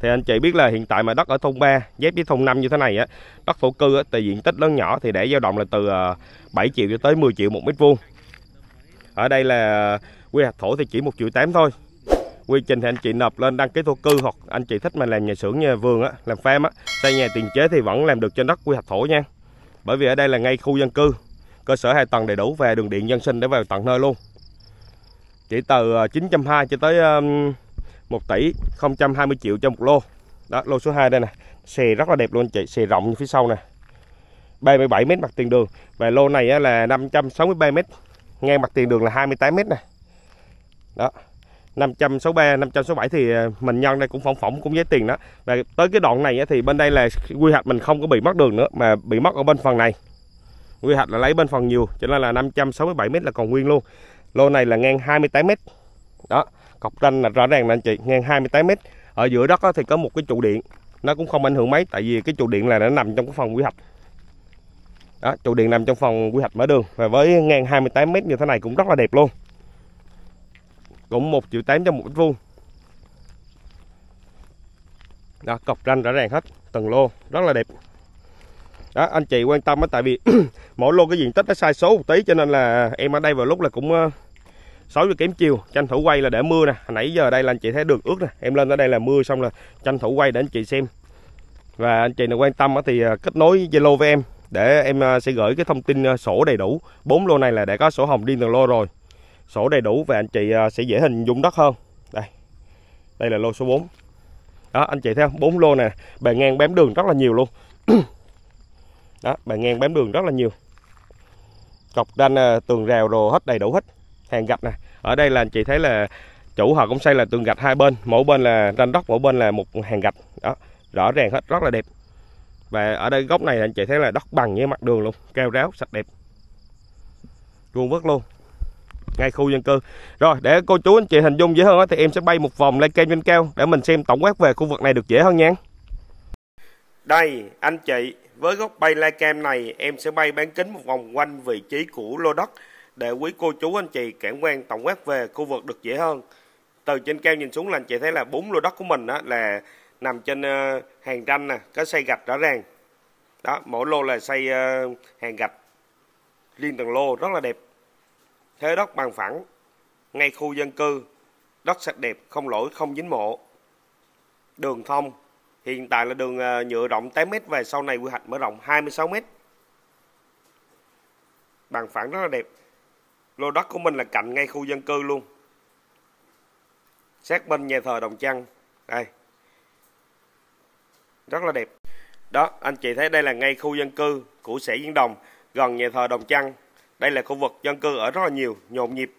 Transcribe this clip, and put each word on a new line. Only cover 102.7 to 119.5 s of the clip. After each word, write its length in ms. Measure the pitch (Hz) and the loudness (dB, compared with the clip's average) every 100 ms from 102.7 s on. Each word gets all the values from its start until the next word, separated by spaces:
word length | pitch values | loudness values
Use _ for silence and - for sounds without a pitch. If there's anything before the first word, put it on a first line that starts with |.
| - _ - - - | -20 _ -20 -20 -8
đây 120 | 117 | -4
là 80 | 107 | -2
lô 140 | 113 | -4
số 140 | 110 127 | -4 -2
bốn. 220 | 135 175 - - - - - - - - | -2 -2 -18 -20 -20 -20 -20 -20 -20 -6
Đó, 100 | 123 | -2
anh 180 | 147 143 | -2 -2
chị 140 | 123 | -2
thấy 140 | 110 147 | 0 0
không? 120 | 143 | 2
Bốn 180 | 147 175 | 0 4
lô 160 | 160 | 6
nè, 160 | 139 117 - - - | 6 2 -2 -20 -4
bề 140 | 120 | 0
ngang 240 | 120 139 131 | 2 2 4
bám 160 | 151 | 2
đường 200 | 180 147 | 4 4
rất 120 | 104 190 | 4 0
là 60 | |
nhiều 200 | 147 131 | 2 4
luôn. 160 | 113 131 - - - - | 4 0 -4 -20 -12 2
<clears throat> 1400 | 220 143 - - - - - - - - - - - | 2 2 -8 -20 -20 -20 -20 -20 -20 -20 -20 -20 -10
Đó, 140 | 123 135 - | -6 -6 -6
bề 120 | 110 | -4
ngang 220 | 120 120 | -2 0
bám 140 | 139 | 0
đường 180 | 160 117 | 0 0
rất 120 | 139 | 0
là 60 | 185 | -2
nhiều. 200 | 131 120 - _ - _ - _ - _ - - - - - _ | 0 -2 -4 _ -20 _ -20 _ -20 _ -20 -20 -20 -20 -20 _
Cọc 140 | - 113 - | -6 -6 0
ranh, 200 | 135 135 | 2 4
ờ, 240 | 127 113 - | 2 2 0
tường 200 | 120 110 | -2 2
rào 220 | 120 110 | 2 2
đồ 220 | 110 107 | 2 2
hết 160 | 151 - | 0 0
đầy 120 | 117 | -2
đủ 140 | 101 | 0
hết. 120 | 160 - _ - - - | -2 -6 _ -20 -20 -8
Hàng 160 | 120 110 | -6 -2
gạch 180 | 120 | -4
nè. 60 | 123 107 - - | -4 -10 -16 -12
Ở 120 | - | -4
đây 160 | 127 147 | 0 2
là 100 | 127 | 2
anh 100 | 113 | 0
chị 140 | 110 | -2
thấy 140 | 107 143 | -2 0
là 280 | 156 113 104 - - - - - | 0 0 -2 -6 -20 -20 -16 0
chủ 180 | 107 | 2
họ 120 | 156 110 | 4 2
cũng 120 | 131 | 2
xây 160 | 151 | 2
là 100 | 139 | 2
tường 180 | 110 120 | 2 0
gạch 160 | 113 113 | -2 0
hai 160 | 135 | 0
bên, 220 | 135 139 127 | 4 4 2
mỗi 200 | 110 117 | 0 2
bên 180 | 139 139 | 4 4
là 300 | 123 113 104 104 | 4 4 2 2
ranh 140 | 123 | 0
đất, 120 | 170 175 | 0 0
mỗi 100 | 117 | 0
bên 200 | 135 131 | 2 2
là 120 | 110 | 2